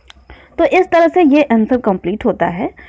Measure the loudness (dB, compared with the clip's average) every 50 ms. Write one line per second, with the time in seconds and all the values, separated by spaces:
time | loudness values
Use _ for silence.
0 | _ -20 -20 _ _ -20 -20 -20 -20 _ _ -2 0 2 2 2 0 2 2 2
1 | 2 2 2 2 2 4 4 2 2 2 0 0 0 0 -2 -2 -2 -2 -4 -4
2 | -4 -6 -6 -4 -4 -4 -2 -2 -4 -4 -4 -6 -8 -8 -10 -14 -20